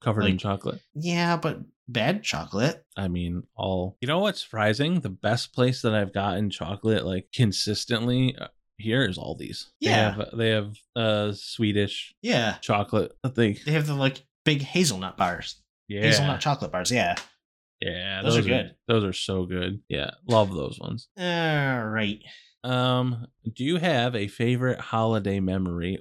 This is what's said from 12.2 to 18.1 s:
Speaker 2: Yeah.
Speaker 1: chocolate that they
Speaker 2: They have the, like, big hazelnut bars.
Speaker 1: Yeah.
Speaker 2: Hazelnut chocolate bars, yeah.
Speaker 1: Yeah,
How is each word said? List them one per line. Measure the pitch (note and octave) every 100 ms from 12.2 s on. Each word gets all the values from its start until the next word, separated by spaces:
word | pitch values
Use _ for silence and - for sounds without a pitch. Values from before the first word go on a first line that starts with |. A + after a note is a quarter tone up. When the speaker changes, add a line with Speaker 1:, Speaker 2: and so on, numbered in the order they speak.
Speaker 2:
Yeah. | A3+ E3+ A2 F#2
Speaker 1:
chocolate | - G#2 G2 G#2+ - -
that | B2+ A#2+
they | A2+
Speaker 2:
They | G#2 -
have | D#3 D3
the, |
like, | C#3 C3+ C3 - _
big | - D3+
hazelnut | C#3 F3 E3+ F#2 F#2 -
bars. | F#2 F2 - - _ _ -
Speaker 1:
Yeah. | G2+
Speaker 2:
Hazelnut | A2 G#2+ C#3 C#3
chocolate | D3 C#3+ F#2
bars, | F#2 F2+
yeah. | B2 F2 F2 - _ _ _ _ _
Speaker 1:
Yeah, | F#2 F2 F#2+